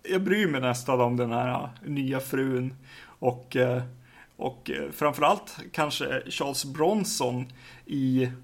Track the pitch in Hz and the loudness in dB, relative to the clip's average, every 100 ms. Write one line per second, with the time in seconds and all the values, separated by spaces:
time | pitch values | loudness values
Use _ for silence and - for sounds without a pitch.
0 | - 147 190 208 196 139 127 123 - 131 | 0 0 2 2 4 2 0 -2 0 4
1 | 120 123 120 117 123 127 143 - - 143 | 4 4 0 0 0 -2 -6 -12 -6 -2
2 | 135 131 131 139 135 127 131 135 - - | 0 -2 -2 0 0 0 -2 -8 -20 -20
3 | - - 131 123 - 135 127 123 123 - | -20 -2 -2 -2 -6 2 2 2 -4 -12
4 | - - - _ - - - - 143 151 | -20 -20 -20 _ -8 -8 -8 -6 -6 0
5 | 147 143 151 202 - - - - 151 - | 0 4 4 4 -2 -16 -12 -2 -2 0
6 | 135 131 131 - 139 135 139 135 160 214 | -2 -4 -4 -4 -2 -2 -6 0 2 2
7 | 185 - 123 123 127 - - - - 143 | 0 0 0 -2 -6 -12 -20 -20 -6 0
8 | 131 131 127 123 | 2 4 2 -2